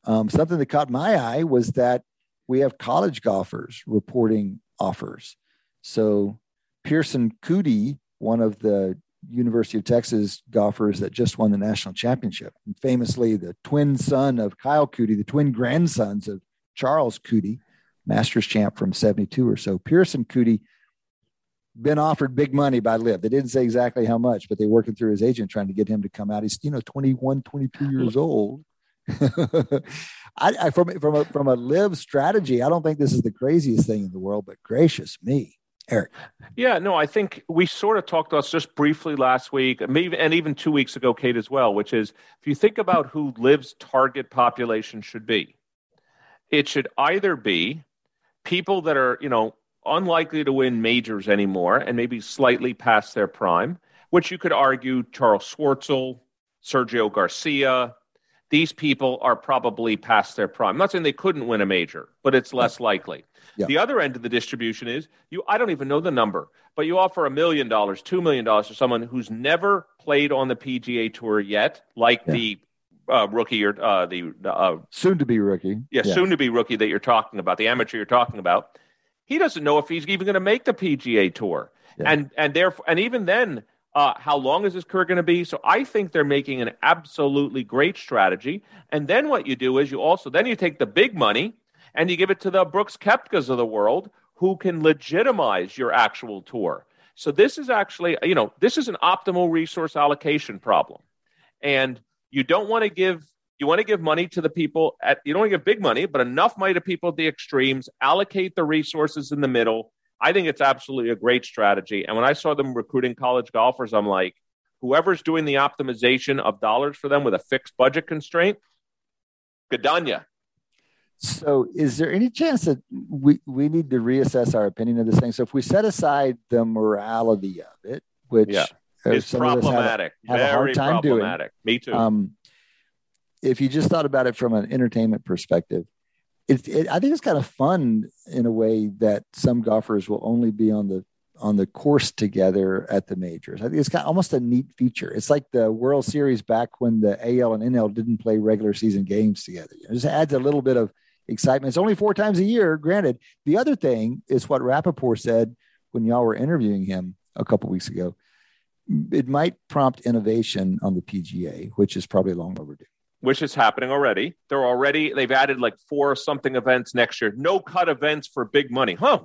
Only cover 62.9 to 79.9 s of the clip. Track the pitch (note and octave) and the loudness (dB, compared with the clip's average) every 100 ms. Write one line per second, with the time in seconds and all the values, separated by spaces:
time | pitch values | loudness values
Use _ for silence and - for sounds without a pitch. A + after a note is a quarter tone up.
62.9 | G2 - D2+ - _ _ - - D3 A3+ | -2 -4 -14 -16 _ _ -6 -2 0 2
63.9 | C4+ D3 B2+ A#2 A#2+ - A#2 A#2 A2 A#2+ | 0 -2 -4 -4 -4 -4 -6 -6 -6 -8
64.9 | C3 D#3+ _ _ F3 - G#3 A#3 D3+ C3+ | -10 -12 _ _ -10 -2 0 0 -4 -2
65.9 | C#3+ F3 C3 G#2+ F#2 D2 _ _ - D#3+ | -2 0 0 0 -2 -8 _ _ -6 -2
66.9 | F3 F#3+ F#3 D3 C3+ E3+ D#3 B2 G#2+ G#2 | 2 0 0 -2 0 0 0 0 2 0
67.9 | F#2+ - F#3 E3+ C3+ A2+ G#2+ G#2 A2 B2+ | -2 -4 -2 0 0 2 2 0 -2 0
68.9 | A#2 A#2 B2+ A2+ A2+ C3 E3+ G3 G3 - | 0 -2 -8 -8 -6 0 0 2 0 -2
69.9 | _ - C#3+ D3 C3+ C3 A#2+ C3 B2+ A#2 | _ 0 2 2 0 0 -4 -4 -6 -4
70.9 | A#2+ A2+ - A#2 G#2+ G2+ G#2 B2 - _ | -2 -2 -4 -2 0 0 0 0 -2 _
71.9 | - A#2 A#2+ - C#3+ A2+ G2+ _ _ _ | 0 2 2 0 -2 -2 -6 _ _ _
72.9 | _ - B2+ G2+ A2 A2 A#2 G#2 G#2 A2+ | _ 0 2 2 0 -2 0 -2 0 0
73.9 | G2 F2 F2+ E2+ - G2 - F#2 E2 - | 0 0 -4 -10 -10 -6 0 0 -2 -8
74.9 | - F3+ F#3 C3+ A2+ G2+ F#2+ F#2 G#2 C3+ | -2 0 0 0 0 2 0 -4 -6 -4
75.9 | C3 - F3+ F#3 E3 C3 A#2 A2 A2+ G#2+ | -2 0 2 2 2 0 0 -2 0 0
76.9 | F#2+ - A#2 G#2+ G#2 F#2 F2+ A2 B2 A2 | 0 2 2 0 -4 -4 0 0 0 -2
77.9 | A#2 G#2 B2 A#2+ G#2+ F#2 F2+ - _ _ | -6 0 2 2 -2 0 0 0 _ _
78.9 | _ _ _ _ D4 E4+ - D3 D3+ D3 | _ _ _ _ 0 0 0 0 2 0